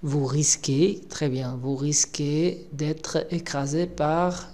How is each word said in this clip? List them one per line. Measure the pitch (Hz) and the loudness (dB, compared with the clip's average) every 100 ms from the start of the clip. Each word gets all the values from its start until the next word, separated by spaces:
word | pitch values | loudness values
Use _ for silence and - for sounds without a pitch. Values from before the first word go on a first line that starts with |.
Vous | 147 143 131 | 0 2 2
risquez, | 147 143 - - 135 190 320 - | 2 2 2 2 4 4 2 -8
très | - 143 | -4 -2
bien, | 127 127 127 | -2 -4 -4
vous | 131 131 | -4 -2
risquez | 147 147 - - 147 151 175 180 - | 2 2 0 0 0 2 2 0 -10
d'être | 143 151 156 - 160 - | -4 -2 -2 -2 -2 0
écrasé | 175 170 139 139 156 175 | -4 -2 -2 0 0 -2
par | - 151 165 180 180 - | 0 2 2 2 -2 -10